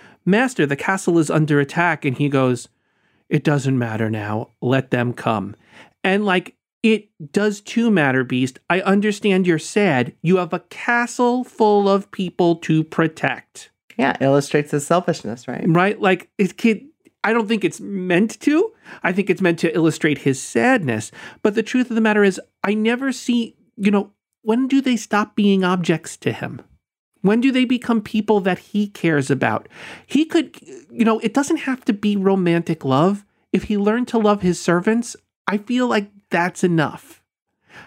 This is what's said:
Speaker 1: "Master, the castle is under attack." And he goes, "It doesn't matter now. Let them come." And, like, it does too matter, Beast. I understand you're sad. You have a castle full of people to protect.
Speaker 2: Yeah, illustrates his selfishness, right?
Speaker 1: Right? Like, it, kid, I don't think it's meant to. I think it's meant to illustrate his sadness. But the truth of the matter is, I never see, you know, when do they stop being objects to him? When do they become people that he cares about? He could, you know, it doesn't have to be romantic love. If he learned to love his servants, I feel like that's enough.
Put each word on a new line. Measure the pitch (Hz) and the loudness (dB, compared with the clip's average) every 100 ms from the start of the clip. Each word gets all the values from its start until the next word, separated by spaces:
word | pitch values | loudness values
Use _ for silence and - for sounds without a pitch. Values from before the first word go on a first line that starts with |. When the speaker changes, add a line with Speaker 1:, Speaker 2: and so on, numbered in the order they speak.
| - _ 175 | -20 _ 0
Speaker 1:
"Master, | 202 254 - 143 | 2 0 0 -2
the | 139 | -2
castle | - 190 - 170 | -2 -2 0 2
is | 151 | 2
under | 160 151 147 | 0 2 2
attack." | 139 - 175 156 147 | 0 0 -2 -2 -4
And | 123 | -2
he | 147 | 0
goes, | 139 131 123 - _ _ _ _ _ _ | 2 0 0 -6 _ _ _ _ _ _
"It | 147 | -2
doesn't | - 143 135 131 | 0 0 0 -2
matter | 117 110 110 | -2 -2 -4
now. | 110 104 107 123 _ | -4 -4 -6 -8 _
Let | 123 131 127 | -2 -2 0
them | 127 120 | -2 -2
come." | 120 - 110 98 110 _ - - _ | -4 -4 -4 -6 -12 _ -20 -20 _
And, | 190 202 | -2 0
like, | 208 180 180 - _ _ | 0 0 -2 -12 _ _
it | 226 220 - - 151 | 2 2 -2 -18 -6
does | - 214 202 | -2 0 -2
too | - 233 233 | -4 0 2
matter, | 196 139 131 | 4 4 2
Beast. | 127 127 131 - - | 0 -2 -2 -4 -2
I | 175 | 0
understand | 190 202 214 208 214 190 180 | 2 2 2 0 0 2 2
you're | 160 | 0
sad. | - 214 202 131 120 - | -2 0 2 2 0 -2
You | 160 185 | 0 2
have | 175 | 0
a | 180 - | -6 -8
castle | - - 240 240 - 247 247 | -8 -2 0 -2 0 0 0
full | 247 - 214 208 196 | -4 0 2 4 4
of | 196 196 | 2 -2
people | - 180 - 175 165 | -6 -6 0 2 2
to | - 156 | 0 0
protect. | 156 - 160 160 139 123 - - - _ _ - | 0 0 0 0 -4 -4 -10 -20 -20 _ _ -2
Speaker 2:
Yeah, | 139 - | -2 0
illustrates | 135 139 139 151 147 | 2 2 2 -2 -2
his | 147 143 | -4 0
selfishness, | 175 185 165 - 120 - | 0 0 -4 -8 -10 -10
right? | - 185 | -4 2
Speaker 1:
Right? | 165 190 208 | 2 2 0
Like, | 202 180 - - | 0 0 -2 -4
it, | 196 - | -4 0
kid, | 226 208 285 _ _ _ | 0 0 -6 _ _ _
I | 202 | -2
don't | 233 208 | -2 0
think | 220 | -2
it's | 180 - | -2 -4
meant | 202 196 180 175 220 - | -10 -8 0 2 0 -2
to. | - 302 440 - - - | 0 2 0 -6 -20 -6
I | - | -2
think | 185 190 | 0 0
it's | 180 | 0
meant | 185 170 | 0 0
to | 175 170 | -2 2
illustrate | 160 151 156 143 | 0 2 0 0
his | 143 131 | -2 -2
sadness. | - 226 240 262 147 110 - - - - | -2 0 2 2 0 -4 -6 -14 -20 -2
But | 214 208 | 0 0
the | |
truth | 220 254 247 | -2 -2 -2
of | 226 | 0
the | |
matter | 220 214 | 2 4
is, | 202 185 - _ | 2 0 -8 _
I | 190 | -4
never | 214 220 247 269 | 0 0 -2 -4
see, | 254 - 240 233 - _ - | -4 -2 -2 -4 -10 _ -4
you | 202 | 0
know, | 202 202 _ _ _ | 0 -2 _ _ _
when | 220 233 262 | -2 -2 2
do | 269 | 0
they | 262 240 | 0 -2
stop | - 208 208 - | -2 -2 -2 0
being | 202 196 | 2 2
objects | 180 185 170 165 - - | 2 0 0 -2 -4 -6
to | - | -6
him? | - - - - _ _ _ _ _ | -4 -8 -12 -18 _ _ _ _ _
When | 185 226 | 0 2
do | 269 | 2
they | 254 247 | 2 0
become | 247 247 233 | 0 0 -2
people | 208 214 208 208 | -2 -2 0 0
that | 185 180 | 0 -4
he | - 208 208 | -4 -4 -4
cares | - 170 151 139 | -2 0 0 0
about? | 131 123 110 - - - - - | 0 0 -2 -6 -18 -18 -20 -2
He | 269 320 | 0 2
could, | 330 262 - - 131 139 | 0 -2 -8 -20 -20 -12
you | 233 226 | 0 2
know, | 220 | 2
it | 226 262 | 0 0
doesn't | 277 320 | 0 -2
have | - 254 - | -2 -4 -2
to | |
be | 208 208 202 | -2 -2 0
romantic | 190 190 175 170 170 160 | 2 2 2 0 0 -4
love. | 139 131 175 202 - _ _ | 0 2 2 0 -8 _ _
If | 196 - | -2 0
he | 208 | 0
learned | 202 226 247 | 0 0 0
to | 233 | 2
love | 208 202 | 2 2
his | 185 170 | 0 0
servants, | - 175 196 226 233 - _ _ - | 0 2 2 0 -2 -12 _ _ -4
I | 208 | -4
feel | 208 247 247 | -2 -2 0
like | 214 202 - _ | 0 -4 -10 _
that's | 175 175 - | -2 -2 -2
enough. | 180 165 139 - - - _ _ _ _ _ - | 0 2 0 -4 -18 -20 _ _ _ _ _ -20